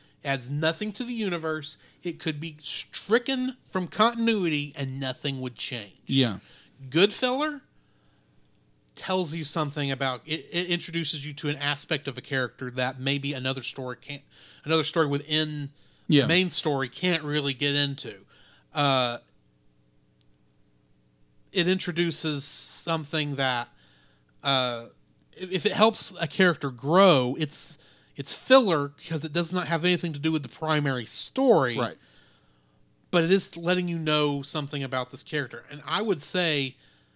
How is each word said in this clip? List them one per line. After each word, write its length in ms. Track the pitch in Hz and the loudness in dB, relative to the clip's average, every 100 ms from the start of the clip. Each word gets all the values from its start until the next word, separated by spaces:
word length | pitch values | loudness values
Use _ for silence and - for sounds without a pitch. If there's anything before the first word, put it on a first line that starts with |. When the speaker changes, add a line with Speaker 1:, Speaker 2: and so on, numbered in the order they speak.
| _ _ 147 | _ _ -4
Speaker 1:
Adds 240 | 135 120 | -4 -2
nothing 420 | 143 160 165 214 | 0 0 0 -4
to 100 | 208 240 | -6 -6
the 80 | |
universe. 640 | 240 208 175 160 156 147 - - _ | -2 -2 -2 -2 -4 -6 -14 -20 _
It 160 | 175 156 | -10 -6
could 200 | 165 151 | -6 -6
be 160 | 165 151 | -8 -10
stricken 960 | - - - - - 226 247 269 254 254 _ | -10 -8 -8 -12 2 2 2 -2 -2 -6 _
from 160 | 190 180 | -4 -2
continuity 840 | - 220 233 226 220 175 151 147 143 | 2 2 4 2 2 2 0 -2 -6
and 240 | 135 131 | -6 -4
nothing 400 | 135 127 143 135 | -6 -4 -4 -4
would 140 | 127 - | -6 -6
change. 380 | - 123 101 - - | -8 -8 -10 -14 0
Speaker 2:
Yeah. 320 | 135 123 95 - - - - 131 | 4 4 0 -10 -20 -20 -20 -2
Speaker 1:
Good 240 | 147 208 | 4 4
filler 480 | 208 254 262 302 285 - _ _ _ _ _ _ _ _ _ _ _ _ | 4 -2 0 -2 -4 -12 _ _ _ _ _ _ _ _ _ _ _ _
tells 400 | - - 190 170 | -12 -2 -2 -2
you 100 | 165 | -4
something 460 | 147 165 147 151 139 | -4 -2 -2 -2 -2
about 320 | 131 135 127 - | 0 -2 -2 -4
it, 200 | 160 - | -6 -4
it 160 | 175 180 | -4 0
introduces 580 | 175 - 165 156 151 143 | -2 -2 -4 -4 -6 -8
you 80 | |
to 140 | 143 147 | -6 -4
an 60 | 147 | -2
aspect 520 | 143 147 - 151 143 | -2 -4 -2 -4 -4
of 100 | 123 | -10
a 40 | |
character 480 | - 135 127 - 127 | -4 -2 -2 -6 -8
that 300 | 123 127 131 | -2 -4 -2
maybe 340 | 131 143 139 | -2 -2 -2
another 300 | 135 127 131 | -4 -4 -6
story 320 | 120 - 127 123 | -8 -8 -8 -10
can't, 220 | - 143 - - - - 147 | -12 -16 -16 -20 -20 -12 0
another 180 | 160 | 0
story 240 | 151 175 151 | 2 2 2
within 640 | 143 143 156 156 151 143 - - _ - | 0 0 0 0 -4 -8 -12 -20 _ 4
Speaker 2:
Yeah. 160 | 147 | 4
Speaker 1:
the 40 | 135 | 6
main 220 | 175 185 | 4 2
story 380 | - 160 139 131 | 0 0 0 -2
can't 340 | - 180 165 | -2 0 0
really 300 | 151 147 139 | 0 -2 -2
get 200 | 127 143 | -2 0
into. 520 | 143 143 139 120 98 - - - - _ | 2 0 -2 -10 -14 -18 -20 -20 -20 _
Uh, 460 | 156 143 135 123 120 - _ _ _ _ _ _ _ _ _ _ _ _ _ _ _ _ _ _ _ _ _ _ | 0 2 2 2 -2 -12 _ _ _ _ _ _ _ _ _ _ _ _ _ _ _ _ _ _ _ _ _ _
it 160 | 190 170 | 0 2
introduces 760 | 185 - 160 170 147 160 147 | 2 0 0 0 0 -2 -2
something 920 | 135 - - - - 165 143 160 147 147 | -4 -8 -8 -8 -4 -4 -2 -2 -2 0
that, 320 | 135 123 120 _ _ _ _ _ _ _ | 0 0 -4 _ _ _ _ _ _ _
uh, 440 | 143 135 127 120 117 - _ _ _ - | 0 2 0 -4 -8 -18 _ _ _ -12
if, 160 | 185 | -6
if 140 | 185 208 | -2 0
it 60 | |
helps 420 | 185 220 202 - 180 | 4 4 4 -4 -4
a 80 | 165 | -4
character 420 | - 185 160 139 | 4 4 4 -2
grow, 640 | 120 135 175 196 147 123 - | -4 4 8 8 8 4 0
it's, 380 | 151 - - - - _ _ - | -4 -6 -12 -16 -20 _ _ -12
it's 160 | 139 | -10
filler 560 | - - 262 226 160 143 - - | -8 6 6 8 2 0 -8 -6
'cause 160 | 160 | -4
it 100 | 160 | -2
does 180 | 156 160 | -2 -2
not 140 | 180 151 | -2 0
have 160 | 165 175 | 0 2
anything 280 | 175 175 | 2 0
to 60 | 147 | -2
do 120 | 147 | 0
with 120 | 160 | 0
the 60 | 143 | -4
primary 560 | - 156 156 147 127 110 | -4 0 2 2 0 -4
story. 720 | - - - 269 185 127 117 | -8 -6 2 6 6 6 2
Speaker 2:
Right. 200 | 117 82 _ _ _ _ _ _ _ _ _ _ _ | -2 -4 _ _ _ _ _ _ _ _ _ _ _
Speaker 1:
But 140 | 180 | 0
it 80 | 165 | 4
is 240 | 190 - - | 2 2 -4
letting 300 | 170 180 180 | -2 0 0
you 100 | 170 | -2
know 440 | 156 151 147 143 | 0 2 2 0
something 420 | 135 160 143 147 | -4 -6 -6 -6
about 280 | 135 127 127 | -4 -4 -4
this 120 | - | -10
character. 400 | - 151 127 120 - | -8 -6 -6 -10 -14
And 100 | 147 139 | -14 -4
I 140 | 165 | -2
would 200 | 226 170 | 0 -2
say, 540 | - 185 175 147 135 - _ _ _ | -2 0 2 2 -2 -6 _ _ _